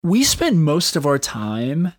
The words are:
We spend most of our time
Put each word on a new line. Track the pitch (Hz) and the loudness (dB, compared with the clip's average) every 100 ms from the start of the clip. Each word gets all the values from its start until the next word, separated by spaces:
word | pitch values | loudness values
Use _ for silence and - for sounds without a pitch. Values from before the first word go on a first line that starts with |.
We | 175 208 | 2 2
spend | 277 - 339 185 | 2 0 2 2
most | 151 156 - 165 | 2 2 0 -2
of | 143 | 0
our | 139 | 0
time | - 120 107 107 123 151 175 | -2 -6 -6 -4 -4 -2 -4